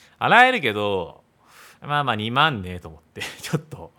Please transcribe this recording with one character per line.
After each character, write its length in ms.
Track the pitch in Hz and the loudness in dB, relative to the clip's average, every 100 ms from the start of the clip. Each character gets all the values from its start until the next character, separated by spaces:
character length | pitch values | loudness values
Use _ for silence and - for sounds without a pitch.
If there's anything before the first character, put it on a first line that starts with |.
| _ - | _ -4
払 280 | 120 208 254 | 4 6 6
え 40 | |
る 100 | 254 | 4
け 120 | 131 | 0
ど、 500 | 104 104 95 85 - _ _ _ - - - | 0 0 -2 -4 -10 _ _ _ -20 -20 -16
ま 180 | 131 147 | -4 -2
あ 40 | |
ま 100 | 139 | 0
あ 20 | 107 | -2
二 160 | 107 | 0
万 300 | 127 156 123 | 2 2 0
ね 180 | 90 90 | -6 -10
と 80 | 85 | -14
思 100 | 80 | -18
っ 40 | |
て、 200 | _ - | _ -12
<laughs> 200 | - - | -12 -12
ち 140 | - 151 | -4 -4
ょ 40 | |
っ 20 | |
と、 300 | - - 82 | -4 -14 -14